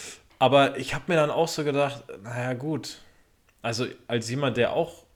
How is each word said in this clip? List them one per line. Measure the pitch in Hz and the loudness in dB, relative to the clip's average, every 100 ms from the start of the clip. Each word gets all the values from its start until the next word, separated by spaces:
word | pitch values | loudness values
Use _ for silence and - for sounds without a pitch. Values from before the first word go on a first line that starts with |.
| - - _ - | -14 -18 _ 0
Aber | 127 139 139 - | 6 6 6 2
ich | 131 | -6
hab | 139 - | -6 0
mir | 165 | 2
dann | 147 | 2
auch | 120 160 | 2 0
so | - | 0
gedacht, | 147 139 139 120 - - | 0 2 0 -2 -14 -16
naja, | 110 120 123 | -10 -6 -4
gut. | 123 151 147 - - - _ _ _ _ _ | -4 -4 -4 -6 -14 -20 _ _ _ _ _
Also | 117 113 - - - | -4 -2 -4 -6 -4
als | 120 113 | -2 -2
jemand, | 131 135 117 | -2 0 2
der | 113 | 2
auch | 147 190 - _ | 2 -2 -6 _